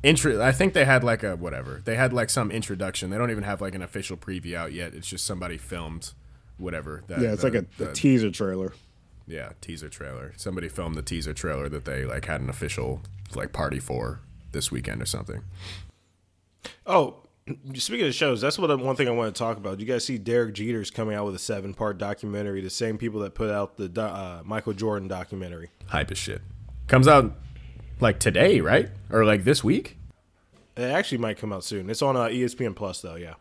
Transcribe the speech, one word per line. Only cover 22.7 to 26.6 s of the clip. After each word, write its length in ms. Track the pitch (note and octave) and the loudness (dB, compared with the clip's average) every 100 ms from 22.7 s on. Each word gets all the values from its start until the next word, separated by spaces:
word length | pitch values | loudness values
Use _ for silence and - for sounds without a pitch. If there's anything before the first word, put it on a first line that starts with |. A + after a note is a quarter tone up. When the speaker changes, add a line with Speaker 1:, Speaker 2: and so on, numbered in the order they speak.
Speaker 3:
same 280 | - A2+ G#2+ | -2 -2 -2
people 220 | A#2 G#2 | -2 -2
that 140 | G2 | -6
put 160 | - A2 | -2 -2
out 260 | G#2 G2 - | 0 -2 -4
the 120 | F#2+ | -6
do-, 120 | E2+ | -2
uh, 420 | G#2+ F#2 F#2 F2 | -4 -4 -8 -10
Michael 300 | E2 G#2+ A2 | -6 -4 -4
Jordan 340 | F#2+ A2 G#2 F#2+ | -2 0 -2 -2
documentary. 640 | F#2 F#2 F#2+ F#2 E2+ E2+ _ - | -6 -6 -8 -8 -10 -14 _ -4
Speaker 1:
Hype 240 | D#2 D2 | -2 -2
as 80 | - | -4
shit. 240 | - G#1 - - | -6 -8 -10 -16